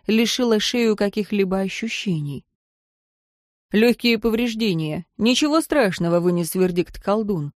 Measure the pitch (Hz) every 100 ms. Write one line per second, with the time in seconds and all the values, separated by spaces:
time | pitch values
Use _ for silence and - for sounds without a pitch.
0 | - 220 233 - 240 214 - 240 233 214
1 | 202 214 196 208 190 190 196 - 226 -
2 | 214 160 147 139 - _ _ _ _ _
3 | _ _ _ _ _ _ _ 202 233 226
4 | 240 226 233 220 240 220 220 165 156 156
5 | - - 220 254 302 311 - 302 208 -
6 | 170 170 175 175 165 185 185 180 165 -
7 | - 208 208 185 147